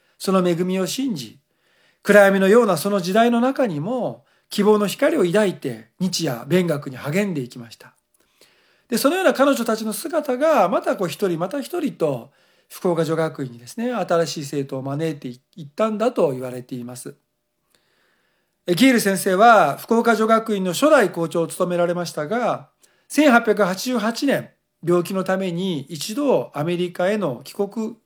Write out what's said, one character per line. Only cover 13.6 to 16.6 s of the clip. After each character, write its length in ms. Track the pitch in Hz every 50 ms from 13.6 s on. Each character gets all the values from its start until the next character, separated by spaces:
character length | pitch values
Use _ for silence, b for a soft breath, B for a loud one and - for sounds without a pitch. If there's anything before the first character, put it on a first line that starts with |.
| 120 -
す 100 | - -
ね、 140 | 226 247 247
新 340 | 226 180 175 180 165 165
し 100 | 151 - 175
い 60 | 147
生 200 | 139 - 147 139
徒 140 | 139 139 135
を 40 | 131
招 280 | 135 139 143 160 160
い 80 | 156 147
て 100 | - 131
い-、 120 | 120 127 _ _ _
い 60 | - 160
っ 40 | 143
た 200 | - - 214 220
ん 80 | 220
だ 160 | 202 208 247 240
と 200 | - 190 151 131
言 80 | 127
わ 100 | 127 127
れ 120 | 123 127